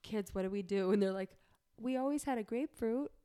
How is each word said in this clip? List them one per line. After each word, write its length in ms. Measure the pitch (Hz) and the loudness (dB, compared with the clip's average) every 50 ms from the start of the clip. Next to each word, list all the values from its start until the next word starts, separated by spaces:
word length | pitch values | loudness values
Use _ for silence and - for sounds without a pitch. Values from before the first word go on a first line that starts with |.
"Kids, 320 | - - 220 214 190 - - | -8 -4 -4 -4 -4 -2 -4
what 80 | 196 | -2
do 80 | 185 190 | -2 0
we 120 | 196 202 | -2 -4
do?" 280 | 196 180 202 196 190 185 | -2 0 0 2 4 4
And 80 | 208 208 | 4 4
they're 100 | 196 190 | 4 2
like, 180 | 190 190 190 190 - - _ _ _ _ _ _ _ - | 2 -2 -6 -8 -10 -20 _ _ _ _ _ _ _ -6
"We 180 | 220 254 262 | -4 -2 0
always 280 | 254 262 277 294 294 - | 0 0 0 0 0 0
had 140 | 285 262 226 | 0 0 0
a 40 | |
grapefruit. 680 | 208 - 226 240 294 302 - - 240 220 226 262 285 - - - | -2 -2 -2 -2 -2 -4 -4 -4 -2 0 0 0 -2 -4 -8 -16